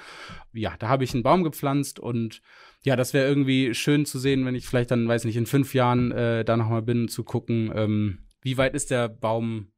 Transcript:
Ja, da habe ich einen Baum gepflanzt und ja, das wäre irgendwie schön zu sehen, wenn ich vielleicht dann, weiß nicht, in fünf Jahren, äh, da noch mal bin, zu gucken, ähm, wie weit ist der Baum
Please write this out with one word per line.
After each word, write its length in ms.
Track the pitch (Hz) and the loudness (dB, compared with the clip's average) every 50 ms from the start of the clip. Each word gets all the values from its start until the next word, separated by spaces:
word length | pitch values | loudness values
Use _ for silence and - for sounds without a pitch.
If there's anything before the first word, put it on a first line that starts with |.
| - - - - - - - - - - - | -12 -18 -18 -18 -16 -16 -16 -18 -18 -16 -10
Ja, 220 | 113 107 98 85 | -8 -8 -8 -6
da 120 | - - 110 | -6 -2 0
habe 160 | 135 135 131 | 0 0 0
ich 80 | 120 - | 0 -2
einen 100 | 127 113 | 0 4
Baum 200 | 131 165 185 175 | 4 4 4 4
gepflanzt 560 | 156 143 - 147 139 139 143 139 - - - | 0 -2 -2 -2 0 0 0 -2 -4 -8 -8
und 400 | - 120 123 117 113 110 - - _ _ - - - - - _ - | -6 -4 -2 -2 -4 -4 -8 -14 _ _ -20 -20 -20 -20 -20 _ -2
ja, 140 | 135 131 | 0 2
das 160 | 120 127 - - | 2 0 2 2
wäre 140 | 139 131 139 | 2 2 4
irgendwie 440 | 143 143 139 131 131 131 135 120 113 | 2 2 2 4 2 2 2 0 0
schön 300 | - - 151 147 151 147 | 0 2 2 2 2 2
zu 140 | - - 131 | 0 -4 -2
sehen, 260 | 127 139 139 135 131 | 0 0 2 2 0
wenn 100 | 127 127 | -2 -4
ich 120 | 120 - | -6 -4
vielleicht 240 | - - 123 123 - | -2 0 0 2 2
dann, 160 | 127 117 117 | 2 2 2
weiß 160 | 113 117 117 - | 2 0 0 0
nicht, 140 | 120 107 | -2 -2
in 80 | 120 117 | -2 0
fünf 280 | - - 139 135 127 - | 2 2 2 2 2 2
Jahren, 380 | 131 123 123 123 123 123 120 | 2 2 4 4 2 2 0
äh, 320 | - 117 120 117 117 113 113 | 0 0 0 0 0 0 0
da 140 | 113 113 | 2 2
noch 120 | 117 113 110 | 2 2 0
mal 120 | 113 113 | 0 0
bin, 260 | 113 120 120 120 117 | 0 0 0 0 0
zu 160 | 110 - - 110 | -2 -4 -8 -6
gucken, 480 | - - 117 - - 117 113 113 110 - | -4 -4 -4 -2 -2 0 0 0 -2 0
ähm, 460 | 104 107 107 107 107 104 104 92 - - - _ _ | 0 0 2 2 2 0 0 -2 -6 -12 -20 _ _
wie 160 | - 131 127 | -6 -2 0
weit 180 | 131 131 135 143 | 2 2 2 0
ist 160 | 143 - - | -2 -2 -2
der 160 | 135 123 120 | 0 0 0
Baum 640 | 113 107 - - 110 113 113 117 113 113 110 101 - _ | -2 -4 -4 -2 -2 0 0 -2 -4 -4 -6 -8 -12 _